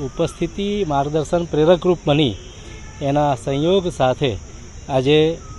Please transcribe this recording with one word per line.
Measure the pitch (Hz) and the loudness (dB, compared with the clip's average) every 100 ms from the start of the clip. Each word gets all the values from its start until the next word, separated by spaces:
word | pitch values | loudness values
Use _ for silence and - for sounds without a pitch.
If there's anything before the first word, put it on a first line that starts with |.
| 135 | -6
ઉપસ્થિતિ | - 165 - 170 - 202 208 175 | -2 -4 -2 -6 -4 -4 -2 0
માર્ગદર્શન | 139 143 156 143 175 170 | 0 0 0 0 -2 0
પ્રેરકરૂપ | 147 156 180 180 170 - | 2 4 4 4 0 2
બની, | 147 143 95 - - - - - - | 2 2 -2 -12 -18 -16 -16 -16 -6
એના | 139 143 147 131 | -2 0 2 0
સંયોગ | - 139 160 196 175 | -2 0 2 2 0
સાથે | - 131 131 139 95 - - - - - | 0 2 2 0 -2 -10 -16 -16 -16 -2
આજે | 135 131 151 156 170 - | 0 4 4 4 0 -10